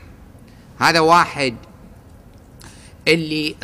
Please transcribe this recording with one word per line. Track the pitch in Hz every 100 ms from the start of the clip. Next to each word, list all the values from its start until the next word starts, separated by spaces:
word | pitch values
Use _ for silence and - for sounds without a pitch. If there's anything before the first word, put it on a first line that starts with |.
| - - - - - - - -
هذا | 143 165
واحد، | 160 170 160 143 135 113 - - - - - - - - - - - - - - -
اللي | 165 156 156 151 -